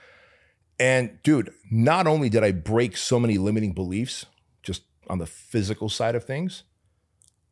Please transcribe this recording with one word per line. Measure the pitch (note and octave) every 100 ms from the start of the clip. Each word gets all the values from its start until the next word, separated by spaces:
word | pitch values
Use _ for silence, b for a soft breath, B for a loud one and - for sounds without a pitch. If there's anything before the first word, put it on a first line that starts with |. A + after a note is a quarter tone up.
| b b b b b b _ -
And | B2+ C3 A#2+ -
dude, | - D3 G2+ - -
not | A2 B2 F3 E3
only | D#3 C3
did | A2
I | G#2+
break | F#2 E2+ A2+ B2 -
so | - A#2+
many | A#2+ G2+
limiting | G2+ G#2+ G#2+
beliefs, | E2+ F2+ G2 B2 - - _ _ _
just | - F2+ - _ -
on | -
the | -
physical | - - A#2 G2 A2 G#2+
side | - A#2 A#2
of |
things, | - C3+ F3+ - - _ _ _ _ _ _ _ _